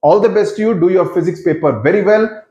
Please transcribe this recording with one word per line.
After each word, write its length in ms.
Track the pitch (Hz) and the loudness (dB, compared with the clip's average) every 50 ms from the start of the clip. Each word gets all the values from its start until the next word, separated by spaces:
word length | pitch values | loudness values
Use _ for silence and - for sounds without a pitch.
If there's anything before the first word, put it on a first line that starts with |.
All 180 | - 147 175 208 | 4 4 4 4
the 100 | 202 220 | 2 2
best 260 | 190 214 202 - - - | 0 0 -2 -2 -4 -4
to 40 | |
you. 180 | 214 220 226 175 | -2 -2 0 0
Do 100 | 160 180 | 0 2
your 160 | 185 180 175 - - | 2 2 0 0 -2
physics 280 | 180 160 175 180 165 | -2 -2 -2 -4 -4
paper 380 | - 175 151 156 - 147 127 107 | -2 -2 -2 0 0 -2 -2 0
very 240 | 104 143 185 208 196 | 0 0 0 2 2
well. 400 | 190 214 220 220 226 - - - _ | 2 2 2 0 -2 -6 -12 -20 _